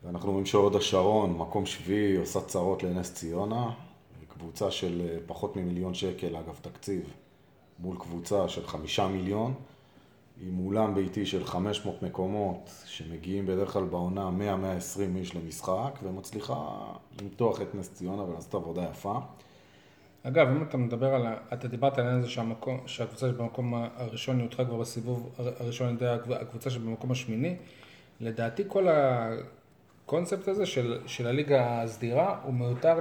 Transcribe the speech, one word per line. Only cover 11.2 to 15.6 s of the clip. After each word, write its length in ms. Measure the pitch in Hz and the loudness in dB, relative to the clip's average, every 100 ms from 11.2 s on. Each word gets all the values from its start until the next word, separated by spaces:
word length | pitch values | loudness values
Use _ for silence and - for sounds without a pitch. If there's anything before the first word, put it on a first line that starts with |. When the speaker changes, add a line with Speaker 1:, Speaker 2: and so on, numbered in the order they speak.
| 95 | -2
Speaker 1:
של 180 | 92 | -2
חמש 400 | - 90 101 101 101 | -2 -2 0 -2 -4
מאות 160 | - | -6
מקומות, 680 | 90 92 92 104 101 90 - - - | -6 -2 -2 0 -2 -4 -10 -20 -16
שמגיעים 600 | - 82 82 87 98 95 | -12 -10 -10 -4 -2 0
בדרך 260 | 95 98 | 0 2
כלל 120 | 101 | 0
בעונה 460 | 92 87 87 98 95 | 0 0 -2 -2 0
מאה, 260 | 92 104 95 | 0 0 0
מאה 160 | 95 | 0
עשרים 440 | 90 87 95 98 92 | -2 -4 -4 -2 -2
איש 200 | 87 87 | -4 -6
למשחק, 600 | 80 76 | -8 -8